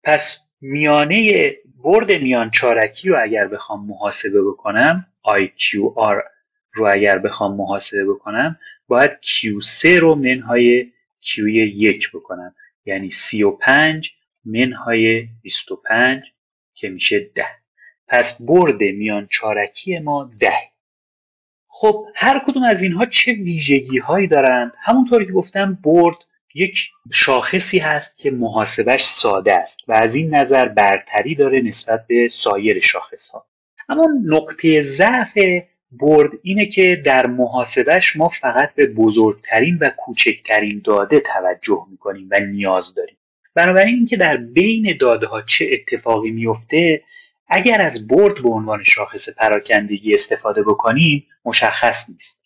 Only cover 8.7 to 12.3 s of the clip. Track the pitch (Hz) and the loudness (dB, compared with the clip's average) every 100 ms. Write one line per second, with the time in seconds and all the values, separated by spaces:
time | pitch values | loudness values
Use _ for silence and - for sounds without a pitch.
8.7 | - _ 123 143 - - - 110 101 - | -20 _ 2 2 0 -6 -6 -4 -6 -6
9.7 | - 160 180 165 151 131 127 117 120 120 | -2 2 4 4 2 0 -2 -2 2 4
10.7 | 123 120 _ _ _ - - 107 110 110 | 4 0 _ _ _ -12 -4 -2 0 -2
11.7 | 101 107 95 - 85 - | 0 0 0 -6 -12 -14